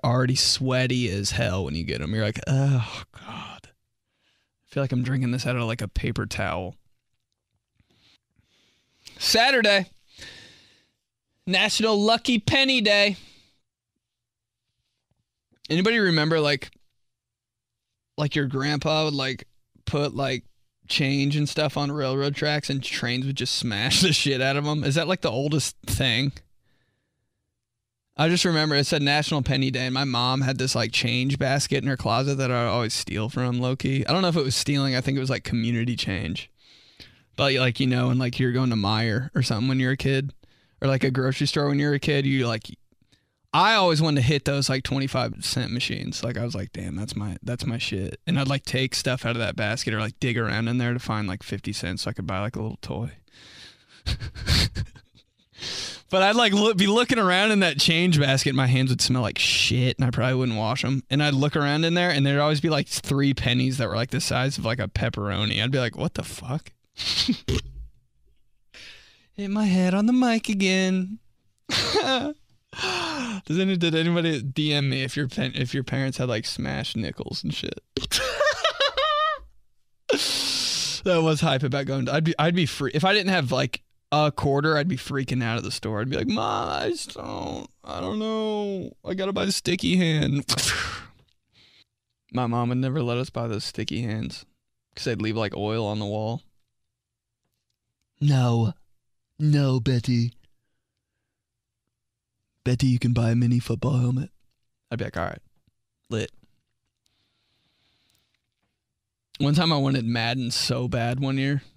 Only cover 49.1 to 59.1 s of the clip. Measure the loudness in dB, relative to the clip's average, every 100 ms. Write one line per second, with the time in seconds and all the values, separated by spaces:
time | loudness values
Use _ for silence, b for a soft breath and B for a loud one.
49.1 | -2 -2 -2 -4 -2 -2 -2 -2 -2 -4
50.1 | -4 -2 0 0 0 -2 0 0 -2 -2
51.1 | -4 -4 -6 -8 -8 -6 -6 -6 -6 -6
52.1 | -6 -6 -4 -4 -6 -8 -8 -8 -6 -8
53.1 | -10 _ B B B B B B B B
54.1 | B -6 -8 -2 0 0 -2 -8 -10 -20
55.1 | _ _ _ _ B B B B B -2
56.1 | 4 4 6 6 6 4 4 4 4 4
57.1 | 4 4 4 4 4 4 2 0 2 4
58.1 | 4 4 2 2 2 2 4 2 0 0